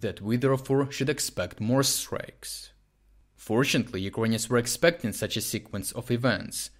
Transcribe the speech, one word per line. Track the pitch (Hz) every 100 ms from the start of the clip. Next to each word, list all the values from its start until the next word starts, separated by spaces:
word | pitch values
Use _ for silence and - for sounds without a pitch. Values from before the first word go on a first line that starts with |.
that | 110 90
we | 101 123
therefore | 135 135 131 135 135
should | - 139
expect | 147 - - 90 -
more | 107 131
strikes. | 135 - - - - - - - - _ _ _ _ _ _ _
Fortunately, | - 110 143 151 110 92
Ukrainians | 95 104 113 113 -
were | 123
expecting | 120 - 170 175 110
such | 98 104 113
a |
sequence | - 107 - 101 95
of | - -
events, | 120 127 101 - - -